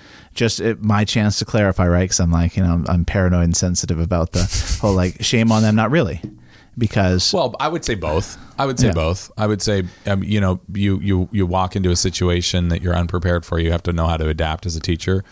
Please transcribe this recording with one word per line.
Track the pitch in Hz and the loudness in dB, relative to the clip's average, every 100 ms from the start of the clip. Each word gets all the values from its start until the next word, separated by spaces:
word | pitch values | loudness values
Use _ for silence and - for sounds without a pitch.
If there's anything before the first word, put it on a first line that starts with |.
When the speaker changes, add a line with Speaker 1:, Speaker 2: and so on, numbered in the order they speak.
| - - - | -20 -20 -18
Speaker 1:
just | - 117 - | -2 -2 0
it, | 110 107 | -2 0
my | 107 104 | 0 2
chance | 104 113 104 - | 2 0 0 0
to | 107 | -2
clarify, | 107 101 - 90 | 2 2 2 2
right? | 87 92 | 2 2
'Cause | - | 0
I'm | 87 | 2
like, | 85 85 - | 2 2 2
you | |
know, | 87 | 0
I'm, | 85 - | 0 0
I'm | 87 85 | 0 0
paranoid | 101 90 87 | 0 2 2
and | 87 82 | 2 2
sensitive | 90 90 - 82 | 0 -2 -2 -2
about | 85 87 82 | 0 0 -2
the | 92 | 0
Speaker 2:
<laughs> | - - - - | 0 -2 -2 -2
Speaker 1:
whole, | 107 | 2
like, | 95 90 - | 2 0 -2
shame | 107 120 113 | -2 0 2
on | 110 | 4
them, | 110 | 4
not | 110 110 | 2 2
really, | 165 98 80 - - - - - 120 | 0 0 -4 -10 -16 -20 -20 -18 -4
because | 113 110 92 92 - | -2 2 2 2 2
Speaker 2:
Well, | 185 131 - | 0 -2 -2
I | 151 | -2
would | 170 - | -2 -4
say | |
both. | 101 80 78 - - - - | -4 -2 -2 -2 -10 -14 -4
I | 135 | -2
would | 123 | 0
say | 117 | 0
Speaker 1:
Yeah. | |
Speaker 2:
both. | 85 80 90 - - | 2 0 -2 -8 -4
I | 107 | -2
would | 101 | 0
say, | 107 101 87 - 104 | 0 -2 -2 -6 -4
um, | 98 | -2
you | 98 107 | 0 2
know, | 95 90 - | 2 0 -4
you, | 98 101 95 | -2 0 0
you, | 98 92 90 | 2 0 0
you | 101 90 | 0 0
walk | 92 90 | 0 0
into | 104 92 | 0 0
a | 87 | 0
situation | 92 - 90 87 - 90 87 | 0 0 0 0 0 0 0
that | 85 | 0
you're | 90 87 | 0 0
unprepared | 85 90 87 87 - | 0 -2 0 -2 -2
for. | 85 | -2
You | 82 | 0
have | 85 | 0
to | 87 | 0
know | 85 82 | 0 0
how | 80 | 0
to | 78 | -2
adapt | 80 80 80 92 | -2 -2 -4 -6
as | 80 | -6
a | |
teacher. | - 82 - 95 - | -4 -2 0 -2 -2